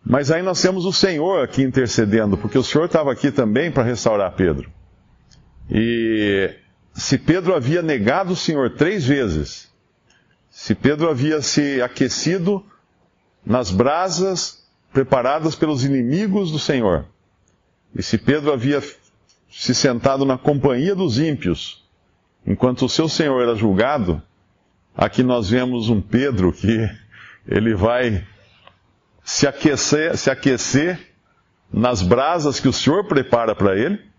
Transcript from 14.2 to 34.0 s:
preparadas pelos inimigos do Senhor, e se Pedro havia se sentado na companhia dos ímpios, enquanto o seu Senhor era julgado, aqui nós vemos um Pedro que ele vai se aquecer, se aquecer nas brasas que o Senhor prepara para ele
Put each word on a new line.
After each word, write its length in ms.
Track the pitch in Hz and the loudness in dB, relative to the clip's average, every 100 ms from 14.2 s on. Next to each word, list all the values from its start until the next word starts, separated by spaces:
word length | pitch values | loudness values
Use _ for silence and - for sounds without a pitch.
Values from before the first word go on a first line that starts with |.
| 190 180 - - _ _ _ | -2 -4 -8 -12 _ _ _
preparadas 640 | - 135 131 123 151 160 | -4 0 0 0 0 -2
pelos 300 | - 156 143 | -2 -2 0
inimigos 680 | 135 139 120 156 214 202 185 | 0 0 0 -2 0 -2 -2
do 80 | 156 | -4
Senhor, 460 | - 139 110 82 69 _ _ _ _ _ _ _ _ | -2 0 2 0 -2 _ _ _ _ _ _ _ _
e 80 | - | -10
se 140 | - 113 | -4 -2
Pedro 360 | - 147 147 | 0 0 0
havia 300 | 139 127 143 135 - _ _ _ _ _ | 0 0 -2 -4 -18 _ _ _ _ _
se 240 | - - | -8 -2
sentado 500 | 123 143 120 139 135 | 2 2 2 0 0
na 140 | 139 151 | 0 0
companhia 560 | - 143 143 123 165 | 0 0 0 0 0
dos 240 | 190 185 113 | 0 0 0
ímpios, 680 | 160 143 92 80 - - _ _ _ _ _ _ - | 0 -2 -2 -4 -6 -18 _ _ _ _ _ _ -6
enquanto 400 | 101 127 123 127 | 0 0 0 -2
o 20 | |
seu 180 | - 160 | 0 -2
Senhor 340 | - 151 131 | 0 0 2
era 120 | 120 | 2
julgado, 680 | 113 107 95 120 147 90 76 - _ _ _ _ _ _ - | 2 2 2 2 0 -2 -4 -6 _ _ _ _ _ _ -2
aqui 260 | 107 - | -2 2
nós 280 | 127 123 95 | 2 2 2
vemos 400 | 120 127 123 110 | 0 0 -2 0
um 100 | 110 | 0
Pedro 520 | - 120 139 113 90 | 0 0 0 0 0
que 360 | - 98 113 110 - - - - - - | 0 0 0 -2 -6 -20 -20 -20 -20 -4
ele 280 | 101 110 | 0 0
vai 520 | 104 107 120 127 101 - - _ _ - _ _ _ _ _ | 2 0 2 0 -2 -6 -20 _ _ -20 _ _ _ _ _
se 240 | - - 143 | -8 0 0
aquecer, 720 | 135 156 135 - 151 160 - | 2 0 2 0 2 2 0
se 140 | - | 0
aquecer 680 | 131 139 123 - 135 160 180 - _ _ _ _ _ _ | 2 2 0 2 0 0 -4 -12 _ _ _ _ _ _
nas 300 | - 120 120 | 0 0 2
brasas 580 | 90 120 143 175 147 127 | 2 2 2 0 0 0
que 80 | 135 | 0
o 60 | |
Senhor 320 | - - 170 | 2 0 0
prepara 500 | 196 147 123 117 117 | 0 0 2 0 2
para 240 | 104 98 95 | 0 2 2
ele 220 | 135 208 | 0 -2